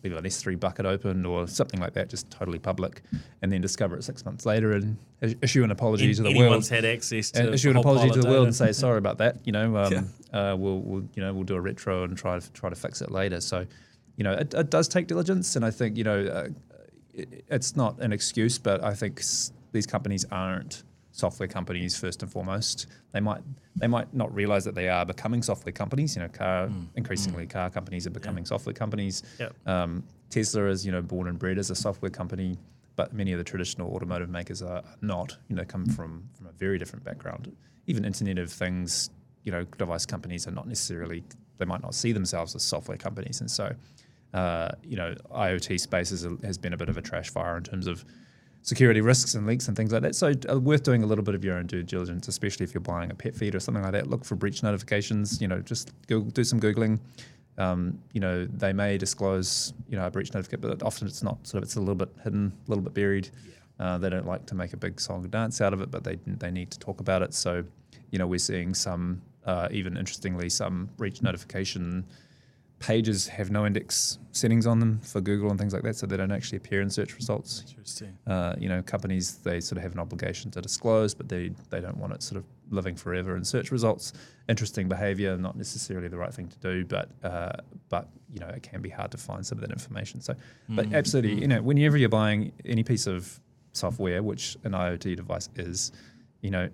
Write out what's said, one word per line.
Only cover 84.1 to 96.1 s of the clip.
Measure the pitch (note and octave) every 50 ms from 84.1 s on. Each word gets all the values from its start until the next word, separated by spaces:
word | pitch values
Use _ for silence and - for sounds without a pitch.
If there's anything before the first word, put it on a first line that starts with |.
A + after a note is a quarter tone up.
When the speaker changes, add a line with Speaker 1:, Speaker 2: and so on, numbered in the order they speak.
| - - - - - _ _ -
Speaker 1:
Interesting | A#2 G#2+ A2+ G2+ - - F#2+ F#2
behavior, | F#2 F2+ G#2+ G2+ G2 F#2 G2+ F#2+ F#2 F2+
not | F#2 F#2 G2
necessarily | - G2 - - A2+ - - F#2+ F#2 F2+ F2
the | F2 F2
right | E2+ F#2 -
thing | - F2+ F2
to | - -
do, | - F#2 F#2 F#2 F2+
but, | F2 F#2+ F#2+ - - - - -
uh, | F2+ F2+ E2+ E2+ F2+ - - - - - - _ _
but, | - F2 F2 - - - _ _
you | - G2+
know, | F2 E2+
it | E2+ -
can | - - - F#2+
be | F#2+ F#2+
hard | - - G2 -
to | - -
find | - - F#2+ F#2+ F#2
some | - - G#2+
of |
that | - -
information. | - - - - G#2 G2+ G#2 G#2 - B2
So, | - - C3+ - - - - _ _ -
but | A2 G#2+ A2 G#2+
Speaker 2:
Mm. | G#2+
Speaker 1:
absolutely, | - - - - C3+ A#2 G#2 G#2 G#2
Speaker 2:
Mm. |
Speaker 1:
you | - C#3
know, | B2+ A2
whenever | A2 B2 D3 C#3+ D3 D3+ D3
you're | D3 C3 A2
buying | A2 A2 G#2+ G#2+ G#2+ G#2 G#2 - - - -
any | - A#2+ A2 A2+
piece | - B2+ G#2+ - G#2
of | F#2+ F2+ F2+ - - - _ _ _ _ _ _
software, | _ - - F2+ - A#2 G2+ F#2 F2 F2+
which | G#2+ G#2+ G#2+ - - - - - -
an | A2 G2
I | F#2 F2+ F2
O | F2 E2+
T | - G2 F2+
device | F2 F2+ - E2+ F2 F#2+ - -
is, | - F2 F2+ F2 F#2 - - - - - -